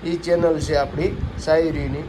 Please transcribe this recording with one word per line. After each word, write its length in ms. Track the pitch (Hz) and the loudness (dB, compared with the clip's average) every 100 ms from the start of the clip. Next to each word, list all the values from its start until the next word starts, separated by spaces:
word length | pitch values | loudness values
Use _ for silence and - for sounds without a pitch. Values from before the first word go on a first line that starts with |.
| 170 | -4
ઈ 120 | 170 | -4
ચેનલ 420 | 175 170 170 156 | 2 2 4 2
છે 180 | 143 147 | 2 0
આપણી 400 | 135 135 185 - - - - | 0 -2 -2 -2 -6 -6 2
શાયરીની 580 | 160 165 147 139 143 | 4 4 -2 -4 -4